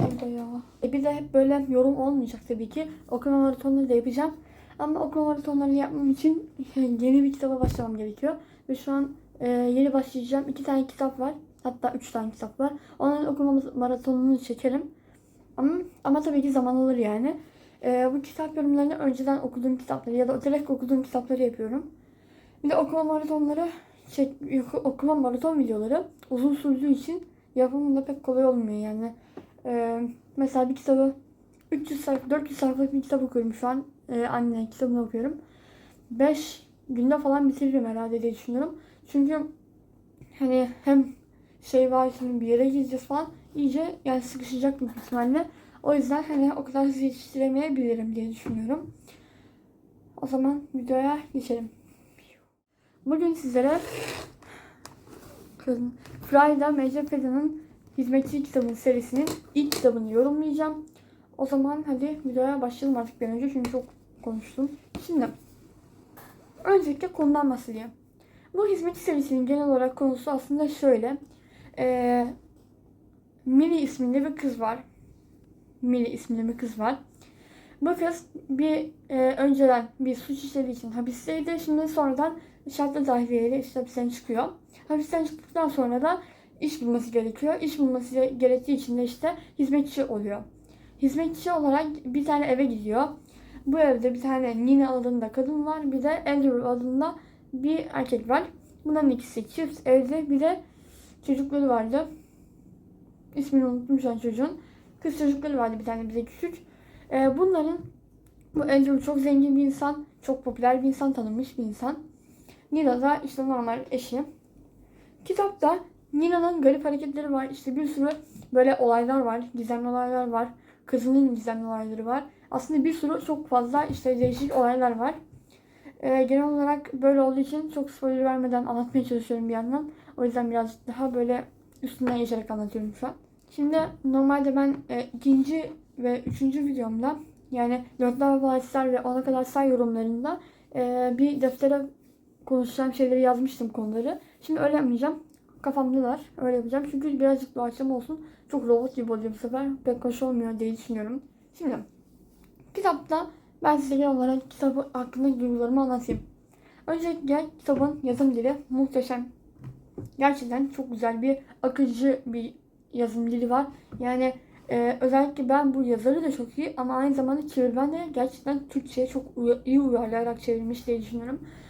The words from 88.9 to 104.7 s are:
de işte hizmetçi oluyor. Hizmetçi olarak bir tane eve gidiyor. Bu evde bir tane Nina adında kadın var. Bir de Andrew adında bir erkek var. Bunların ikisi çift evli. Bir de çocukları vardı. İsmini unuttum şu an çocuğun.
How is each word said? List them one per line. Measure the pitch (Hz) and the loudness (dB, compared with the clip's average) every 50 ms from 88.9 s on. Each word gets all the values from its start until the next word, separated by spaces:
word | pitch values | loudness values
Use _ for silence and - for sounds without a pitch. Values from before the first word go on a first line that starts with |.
| 240 | -2
de | 247 247 | -2 -2
işte | 240 - - - 330 339 - - - - - | -2 -4 -4 -4 -4 -4 -6 -10 -10 -4 -2
hizmetçi | 277 269 277 294 285 285 - 277 262 | 0 2 2 2 2 0 -2 -4 -4
oluyor. | - 226 208 208 202 202 208 - - - - - - - - - - - - | -2 -4 -4 -4 -6 -6 -8 -10 -14 -20 -20 -20 -20 -20 -20 -20 -20 -4 0
Hizmetçi | 277 269 277 311 330 320 320 - - 359 | 0 0 2 0 -2 -2 -4 -4 -2 -2
olarak | 349 311 294 277 269 302 320 302 302 - - | 0 2 2 2 2 2 2 -2 -6 -8 -6
bir | 254 247 294 285 | -4 -2 -2 0
tane | 311 294 294 285 | 2 2 2 2
eve | 269 254 254 277 | 2 2 2 2
gidiyor. | 240 226 214 208 214 214 247 294 302 - - - - - - - - - - - | 0 0 -4 -4 -2 0 0 0 0 -4 -10 -20 -20 -20 -20 -20 -20 -20 -8 -2
Bu | 277 277 320 | 0 2 4
evde | 302 277 247 233 233 254 247 | 6 4 4 4 2 0 0
bir | 240 | -2
tane | 262 269 262 262 254 240 226 226 240 | -2 -2 0 0 0 -2 -2 0 4
Nina | 254 277 277 269 262 254 | 6 6 6 6 4 2
adında | 254 240 247 247 240 220 220 | 0 0 0 0 0 -2 -2
kadın | - 269 262 285 311 302 294 | -2 -2 -2 0 -2 -2 -2
var. | 311 311 311 302 269 | -2 -4 -4 -2 -2
Bir | 262 254 247 | -2 0 0
de | 294 320 320 - | 0 0 0 0
Andrew | 277 285 285 269 269 247 240 240 | 0 2 2 4 4 2 2 0
adında | 247 247 240 247 254 254 269 302 339 339 - - - - - - - - | 0 -2 -2 -2 -2 0 0 0 0 -4 -8 -14 -20 -20 -20 -16 -12 -8
bir | 254 269 302 320 320 311 - - | -4 -2 0 0 -2 -2 -4 -4
erkek | 269 254 - 247 220 220 226 | -4 -2 -2 -2 -2 0 0
var. | 262 320 359 - - - - - - - - | 0 0 0 -2 -10 -18 -20 -20 -20 -10 -4
Bunların | 302 302 311 294 269 | -2 0 2 4 2
ikisi | 240 240 - - - 233 208 - | 2 0 -4 -8 -10 -10 -10 -8
çift | - 330 320 277 - - - | -6 -6 -6 -6 -8 -4 2
evli. | 262 254 269 254 247 302 320 302 285 | 4 4 6 4 2 -2 -2 0 0
Bir | 277 269 | 2 2
de | 302 330 370 359 - - _ - - - - - - - - - - | 2 2 0 -2 -6 -14 _ -20 -20 -20 -20 -20 -20 -20 -20 -8 -4
çocukları | 285 269 269 277 277 285 285 277 262 | -2 -2 0 -2 -2 0 2 2 2
vardı. | 240 226 220 226 254 294 320 311 - - - _ _ - - - - - - - - - - - - - - - - - - - - | 2 2 0 0 0 -2 -2 -4 -8 -16 -20 _ _ -20 -20 -20 -20 -20 -20 -20 -20 -20 -20 -20 -20 -20 -20 -20 -20 -20 -20 -10 -6
İsmini | 294 277 - 277 269 262 | -6 -2 2 2 4 4
unuttum | 247 247 247 247 - 277 262 | 2 0 -2 0 0 0 2
şu | 262 247 | 2 0
an | 233 | -2
çocuğun. | 226 240 233 214 233 277 330 - - - - | -2 -2 -2 -2 0 -2 -2 -4 -8 -16 -20